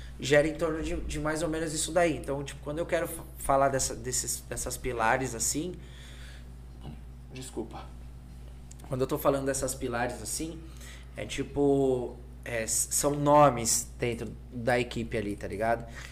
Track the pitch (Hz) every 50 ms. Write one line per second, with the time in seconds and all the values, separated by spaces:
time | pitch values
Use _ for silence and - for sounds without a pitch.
0 | - - - - - 131 147 147 143 160 151 - 170 160 156 160 151 156 175 160
1 | - - 143 151 147 151 160 160 170 160 156 160 165 160 147 156 - - 160 180
2 | 175 170 147 123 - - 139 139 143 139 - - - 147 147 156 175 170 180 165
3 | 170 165 - - - - - - - - 139 139 135 139 131 135 127 - 131 -
4 | 117 123 123 - - 127 - - - - 123 117 - 131 127 - - 127 123 117
5 | 110 110 123 131 135 127 113 113 110 - - 143 160 180 - - - - - -
6 | - - - - - - - - - - - - - - - - - - - -
7 | - - - - - - - 131 131 - - 123 110 - - - - - - -
8 | - - - - - - - - - - - - - - - - - - 135 127
9 | 131 135 156 143 - 156 139 139 135 135 135 131 143 127 - - 135 123 117 117
10 | 123 123 123 - 110 104 - - 156 160 170 - - - - - - - - -
11 | - - - - 107 - - - 135 - - 143 143 143 139 139 135 131 131 123
12 | 120 120 - - - - - - - - 120 113 110 110 - - - - - -
13 | - 147 147 147 147 143 147 147 147 139 123 117 117 113 - - - - - -
14 | - 120 117 117 120 110 107 - - - - 123 117 117 123 123 123 123 - 120
15 | 113 113 - 113 104 104 104 - - 95 101 95 110 113 117 127 131 - - -
16 | - -